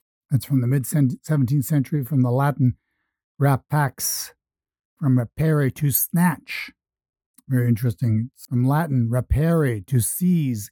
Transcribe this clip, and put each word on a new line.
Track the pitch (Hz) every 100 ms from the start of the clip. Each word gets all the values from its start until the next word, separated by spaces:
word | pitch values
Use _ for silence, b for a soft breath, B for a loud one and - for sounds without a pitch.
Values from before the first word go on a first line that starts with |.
| _ _ _
That's | 135 -
from | 135
the | 120
mid-seventeenth | 139 123 156 135 - - 156 120 143 127
century, | 151 127 151 127
from | 139
the | 127
Latin | 123 143 139 127 - _ _ _ _ _ _
rapax, | 139 131 - 147 143 - - - - - _ _ _ _ _ _
from | 143 127
rapere, | 113 - 156 151 135 -
to | 147
snatch. | - - 170 175 139 - - - - _ _ _ _ _ _ -
Very | 127 123
interesting. | 113 123 107 117 110 120
It's | - -
from | 123 123
Latin, | 147 165 131 117
rapere, | 123 - 120 160 170 143 110 92
to | 131
seize, | 107 - 175 175 143 113 101